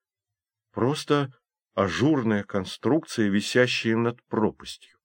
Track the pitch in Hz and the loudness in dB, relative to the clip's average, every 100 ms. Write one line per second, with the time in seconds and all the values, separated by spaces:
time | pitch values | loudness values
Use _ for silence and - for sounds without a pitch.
0 | _ _ _ _ _ _ _ - 120 151 | _ _ _ _ _ _ _ -2 0 0
1 | - 147 139 - _ _ _ - 98 82 | 0 0 -2 -8 _ _ _ -2 -2 2
2 | 139 147 113 104 98 101 92 - 113 156 | 2 2 2 0 -2 -6 -6 -4 0 0
3 | - - 104 101 - 123 123 - 113 113 | -2 -2 0 0 2 2 2 0 -2 0
4 | 117 120 _ 110 107 - - - - _ | -2 -4 _ -2 -2 -2 -14 -18 -20 _